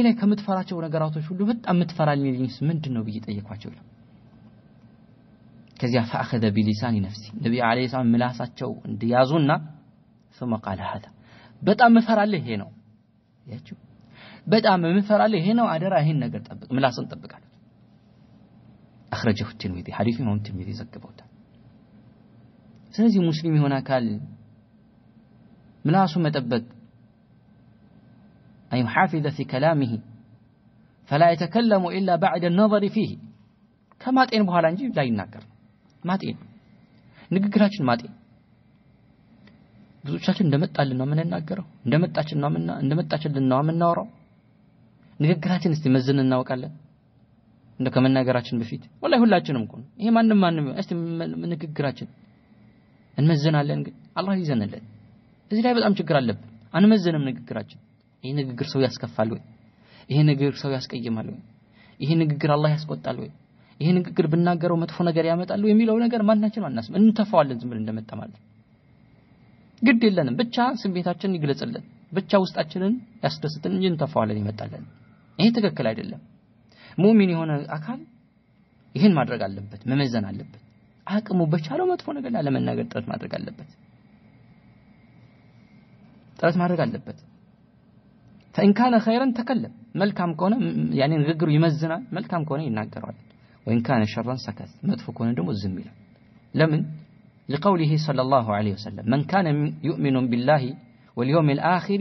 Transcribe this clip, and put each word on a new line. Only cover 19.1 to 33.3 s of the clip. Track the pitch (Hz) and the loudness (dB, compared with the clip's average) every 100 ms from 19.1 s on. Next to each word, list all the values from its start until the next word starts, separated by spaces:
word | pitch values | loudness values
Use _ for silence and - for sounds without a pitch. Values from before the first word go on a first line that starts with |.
አኽረጀሁ | - 120 101 104 | -2 0 0 -4
ትርሚዚ፣ | - 101 87 - | -8 -8 -8 -10
ሐዲሱ | - 110 117 | -4 -2 -2
ኢማም | 117 104 | -2 -4
ትርሚዚ | 104 98 92 - | -6 -10 -10 -10
ዘግበውታል። | 117 - - - - - - - - - _ - - - - - - - - - - | -12 -18 -20 -20 -20 -20 -20 -20 -20 -20 _ -20 -20 -20 -20 -20 -20 -20 -20 -20 -10
ስለዚህ | - 226 196 | 0 2 4
ሙስሊም | 170 156 165 | 2 0 0
የሆነ | 151 143 135 | 2 2 0
አካል | 131 131 117 104 - - - - _ _ _ _ _ - _ - - - - _ 143 | 0 -2 0 -4 -10 -18 -20 -20 _ _ _ _ _ -20 _ -20 -20 -20 -20 _ 0
ምላሱ | 190 190 180 | 2 2 2
መጠበቅ | 156 147 120 120 117 - - _ _ _ _ _ _ _ _ _ _ - - - - - - - - | 0 -2 -2 -4 -4 -16 -20 _ _ _ _ _ _ _ _ _ _ -20 -20 -20 -20 -20 -20 -20 -6
أن | 127 | -2
يحافظ | 117 160 185 160 147 | 0 2 2 0 -4
في | 147 | -6
كلامه | - 131 156 151 123 113 - - - - _ _ _ _ _ _ - | -6 0 2 2 0 -4 -10 -20 -20 -20 _ _ _ _ _ _ -4
فلا | 143 170 | 4 4
يتكلم | 165 170 226 233 196 175 | 4 0 2 4 2 2
إلا | 185 190 170 | -2 0 2
بعد | 180 170 | 2 0
النظر | 175 180 214 208 202 | 2 4 4 4 0
فيه. | 220 139 - - | 0 -2 -6 -16